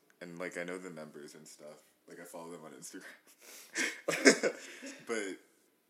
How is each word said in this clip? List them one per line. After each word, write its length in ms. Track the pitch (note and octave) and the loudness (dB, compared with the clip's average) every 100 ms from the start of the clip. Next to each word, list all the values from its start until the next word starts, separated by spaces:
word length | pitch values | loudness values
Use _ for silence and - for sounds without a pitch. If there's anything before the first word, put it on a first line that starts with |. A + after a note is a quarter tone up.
| - - | -20 -14
and, 180 | F2+ E2+ | -10 -6
like, 200 | F2+ F2 | -4 -2
I 60 | |
know 140 | F2 F#2 | -4 -4
the 120 | F#2 | -6
members 440 | D#2 D2+ D2 D2+ D#2 | -8 -10 -10 -12 -14
and 100 | D#2 | -16
stuff. 320 | - D2+ D2+ - _ - | -16 -16 -16 -20 _ -18
Like, 100 | E2+ | -14
I 40 | |
follow 260 | F2 F2 E2 | -12 -10 -8
them 120 | E2+ | -10
on 80 | D#2 | -10
Instagram. 320 | C#2 - F#2+ - - - - - - - - - - - | -12 -10 -10 -12 -16 -20 -20 -18 -16 -6 0 0 0 0
<laughs> 1000 | - C4 - G3+ - - - C4+ C4+ - | 8 10 10 6 0 -8 -10 -12 -8 -2
But, 320 | A2 G2 E2 - - _ _ | 0 0 -4 -12 -20 _ _